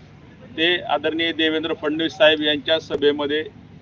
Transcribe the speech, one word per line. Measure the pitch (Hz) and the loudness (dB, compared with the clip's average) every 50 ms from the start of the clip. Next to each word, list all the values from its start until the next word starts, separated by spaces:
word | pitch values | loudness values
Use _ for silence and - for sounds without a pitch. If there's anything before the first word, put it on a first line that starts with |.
| - - - - - - - - - - - | -8 -16 -20 -20 -20 -20 -20 -20 -20 -12 -4
ते | 160 160 175 180 | 0 2 2 2
आदरणीय | 170 - - 139 147 147 156 156 160 165 165 | 0 -2 -2 -2 -2 -2 -2 -2 -2 -2 -2
देवेंद्र | 160 151 160 160 156 160 156 165 156 | -2 0 0 0 0 0 -2 -4 -6
फडणवीस | - - 151 151 160 165 156 | -4 -4 -4 -2 -2 -2 -2
साहेब | - - 160 151 156 151 | 2 6 6 6 6 4
यांच्या | 151 151 151 147 - 165 160 160 | 0 0 -2 -2 0 -2 -2 -2
सभेमध्ये | 156 - 160 143 143 147 147 147 147 143 147 151 156 - - - - - - - | -2 -4 -2 2 2 2 2 2 -2 -2 -2 -4 -4 -6 -12 -20 -20 -20 -20 -8